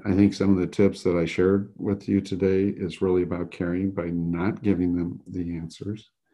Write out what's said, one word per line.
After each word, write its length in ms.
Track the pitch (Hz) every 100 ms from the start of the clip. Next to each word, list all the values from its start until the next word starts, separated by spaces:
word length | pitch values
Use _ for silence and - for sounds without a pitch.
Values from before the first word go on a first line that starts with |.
| -
I 80 |
think 220 | 95 101 -
some 160 | 98
of 80 | 95
the 80 | 87
tips 340 | - 98 -
that 160 | 92 87
I 80 | 82
shared 480 | - 92 98 101 -
with 300 | 104 101 -
you 140 | 101
today 440 | 95 92 95 95 101
is 360 | 101 95 82
really 220 | 95 92
about 260 | 87 87 87
caring 400 | - 87 87 98
by 160 | 95 85
not 500 | 85 85 85 92 90
giving 340 | 101 87 90 87
them 240 | 85 - -
the 320 | 90 85 85
answers. 540 | 82 - 101 104 - _ _